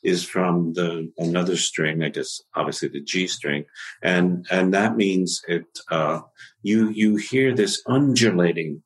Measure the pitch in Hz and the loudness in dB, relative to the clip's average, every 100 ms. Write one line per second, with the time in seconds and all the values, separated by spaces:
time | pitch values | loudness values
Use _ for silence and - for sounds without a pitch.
0 | 87 90 - 98 92 87 85 82 87 82 | 0 0 -2 -2 2 2 0 0 -2 -2
1 | 82 - 85 87 90 85 - - 78 80 | -8 -4 -2 0 0 0 -2 -2 -2 0
2 | 78 78 80 - _ 80 76 69 71 71 | -2 -4 -8 -10 _ -4 -4 -4 -6 -6
3 | 71 92 92 - 73 73 73 - - - | -6 -4 -2 -4 -4 -4 -6 -16 -18 -4
4 | 90 90 90 87 - 92 92 95 110 113 | 0 4 2 0 -2 0 2 4 2 2
5 | 98 92 90 - - 85 82 - - 82 | 2 2 0 -4 -4 -4 -4 -20 -4 -2
6 | 78 80 - _ - _ 101 110 107 107 | 0 -4 -8 _ -20 _ 0 2 2 2
7 | 107 104 - 131 131 120 104 - - 127 | 2 2 0 0 2 2 0 -2 0 2
8 | 143 120 117 87 87 82 80 73 | 4 4 4 4 2 2 -4 -8